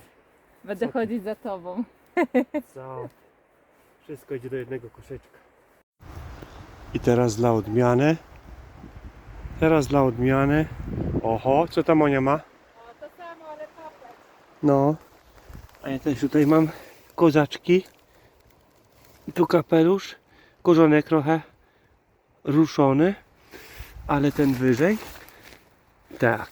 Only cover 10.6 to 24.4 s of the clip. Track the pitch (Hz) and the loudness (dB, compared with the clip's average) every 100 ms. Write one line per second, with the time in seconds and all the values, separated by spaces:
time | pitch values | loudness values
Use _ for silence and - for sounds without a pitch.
10.6 | 156 - - - - - 113 113 127 143 | -2 -8 -10 -8 -6 -4 -2 -2 2 2
11.6 | 170 170 156 156 147 135 131 156 - _ | 2 0 2 4 4 2 2 0 -4 _
12.6 | _ - - - 302 - 339 339 311 302 | _ -20 -20 -20 -20 -20 -20 -20 -18 -18
13.6 | 302 - 311 - - - _ _ _ _ | -18 -20 -20 -20 -20 -20 _ _ _ _
14.6 | 151 139 143 160 - _ _ - - - | 2 2 2 -2 -10 _ _ -20 -20 -20
15.6 | - _ 139 135 156 127 139 151 147 160 | -20 _ -12 -8 -6 -4 0 2 4 4
16.6 | 156 - - - _ - 170 151 143 - | 2 -4 -20 -20 _ 0 2 4 0 -2
17.6 | - 180 - _ _ _ _ _ _ _ | 0 0 0 _ _ _ _ _ _ _
18.6 | _ _ _ _ _ _ - 170 175 175 | _ _ _ _ _ _ -8 -4 0 0
19.6 | - 165 165 196 - - _ _ _ _ | 2 2 4 0 -4 -18 _ _ _ _
20.6 | 180 160 160 151 - 160 143 160 - _ | 2 6 6 4 2 0 2 -2 -4 _
21.6 | _ _ _ _ _ _ _ _ - 147 | _ _ _ _ _ _ _ _ -2 2
22.6 | 156 - 139 135 175 196 _ _ _ - | 2 2 2 4 2 -2 _ _ _ -20
23.6 | - - - - - 143 143 143 | -20 -20 -20 -14 -4 0 0 0